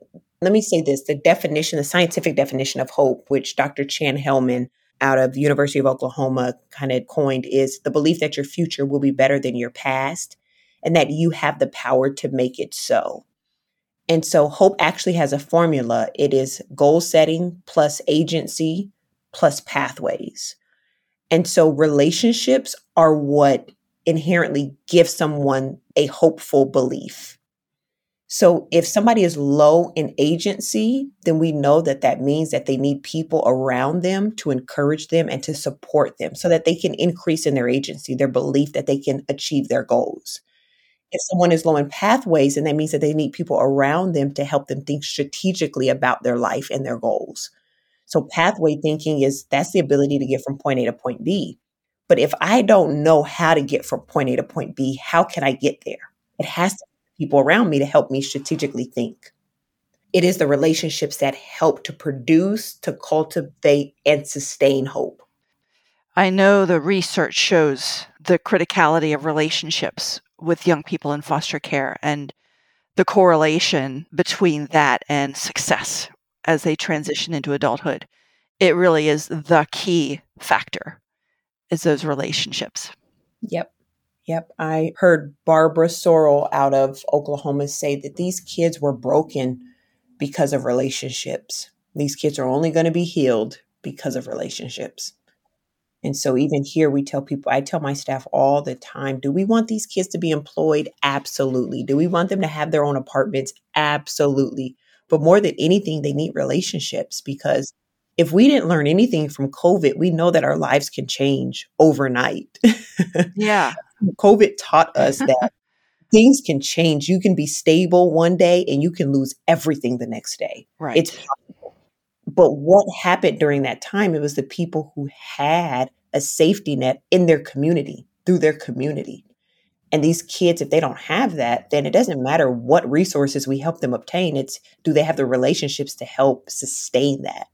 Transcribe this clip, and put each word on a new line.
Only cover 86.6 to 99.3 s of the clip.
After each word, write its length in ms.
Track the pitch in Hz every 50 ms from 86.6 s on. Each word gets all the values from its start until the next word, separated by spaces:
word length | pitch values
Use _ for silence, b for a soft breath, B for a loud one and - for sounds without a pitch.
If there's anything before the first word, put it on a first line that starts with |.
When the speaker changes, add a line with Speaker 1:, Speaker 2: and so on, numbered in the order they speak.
| 139 139 139
Speaker 1:
of 300 | 135 135 135 139 - - - -
Oklahoma 540 | 147 143 143 143 139 - 151 143 143 143
say 280 | 143 - - 160 147 143
that 180 | 143 139 143 -
these 240 | - 175 185 185 -
kids 420 | - - - 175 165 170 160 156
were 120 | 147 143 131
broken 680 | 117 123 131 147 151 156 151 - 143 131 127 127 123 b b b b b b b b b _ _
because 360 | - 147 139 - - 147 139 143
of 120 | 131 127
relationships. 1040 | 120 123 127 135 135 - - 135 131 123 - - 135 - - - - - - - - _ _ _ _ -
These 200 | - 147 139 139
kids 240 | - - 151 147 143
are 80 | 131
only 240 | 127 131 143 165 160
gonna 200 | 160 165 165 170
be 120 | 165 175 175
healed 560 | 170 - 165 135 127 120 107 110 110 - - _ _ _ _ -
because 320 | - 135 - - 139 123
of 120 | - -
relationships. 840 | - 113 - - - - - - 123 - - - - - - - - - _ _ _ _ _ _ _ _ _ _ _ _ _ _ _ _ _ -
And 140 | 147 139
so 180 | - - 147 131
even 280 | 127 151 143 151 139 139
here, 260 | - - 160 156 147
we 140 | 139 143 139
tell 180 | - - 139
people, 300 | 139 - 143 139 - -
I 100 | 127 139
tell 180 | 139 - - 160
my 140 | 147 139 139
staff 320 | 139 - - 135 131 - -
all 320 | - 139 135 135 143 143 131
the 100 | 135 127
time, 460 | - - - - 131 139 135 135 131
"Do 120 | 131 139